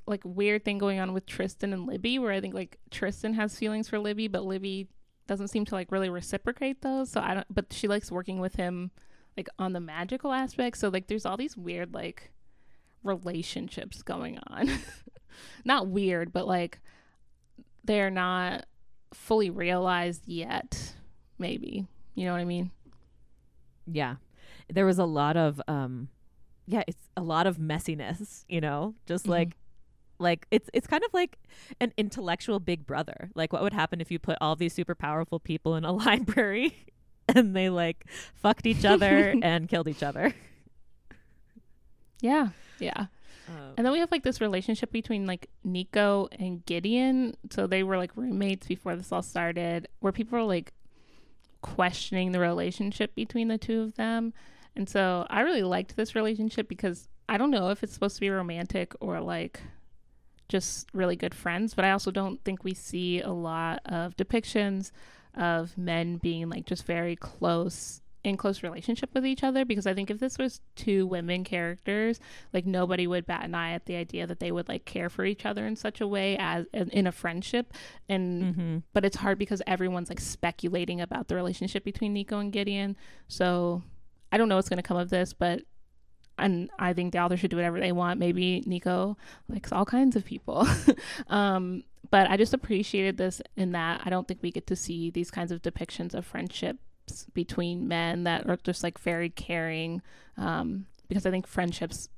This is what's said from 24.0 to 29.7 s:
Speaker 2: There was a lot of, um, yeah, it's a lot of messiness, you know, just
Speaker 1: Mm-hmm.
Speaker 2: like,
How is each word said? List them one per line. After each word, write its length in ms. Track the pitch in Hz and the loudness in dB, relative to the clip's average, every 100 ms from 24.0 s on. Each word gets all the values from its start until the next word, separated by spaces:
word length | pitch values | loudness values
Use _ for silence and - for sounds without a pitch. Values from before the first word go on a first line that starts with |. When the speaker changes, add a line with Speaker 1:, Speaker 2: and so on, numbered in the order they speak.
| 131 123 - - - - - | -2 -4 -12 -20 -20 -20 -2
Speaker 2:
There 160 | 170 190 | 4 6
was 140 | 180 | 6
a 60 | 175 | 4
lot 300 | 151 147 165 | 4 4 6
of, 260 | 160 143 - | 4 2 -4
um, 400 | 147 131 127 127 - - - - - - | -2 -2 -6 -10 -14 -20 -20 -20 -20 -2
yeah, 140 | 214 - | -2 -2
it's 220 | - - - | -6 -10 -6
a 60 | |
lot 240 | 165 160 180 | 0 4 4
of 120 | 165 | 2
messiness, 840 | 156 156 - 156 110 170 208 - - | -2 -2 -2 -4 -4 -6 -8 -14 -4
you 100 | 170 | -2
know, 360 | 151 143 190 220 - | 0 0 -4 -6 -4
just 200 | 175 196 | -4 2
Speaker 1:
Mm-hmm. 60 | |
Speaker 2:
like, 260 | 175 170 - - | 2 2 -2 -18